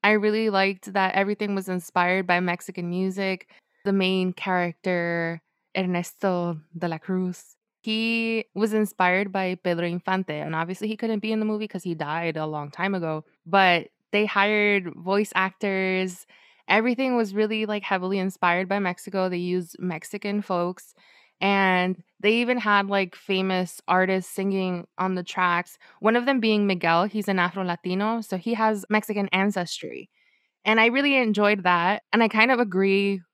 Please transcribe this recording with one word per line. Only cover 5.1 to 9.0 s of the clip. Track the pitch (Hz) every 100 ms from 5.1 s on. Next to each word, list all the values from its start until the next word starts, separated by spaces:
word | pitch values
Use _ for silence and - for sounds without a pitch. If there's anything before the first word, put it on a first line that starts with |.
| 170 165 170 _ _ _ 185
Ernesto | 185 175 175 - 196 180 175 160 _ 165
de | 175
la | 160
Cruz, | - 185 185 175 - _ _ _
he | - 220 226 226 226 226 -
was | - 214
inspired | 214 208 -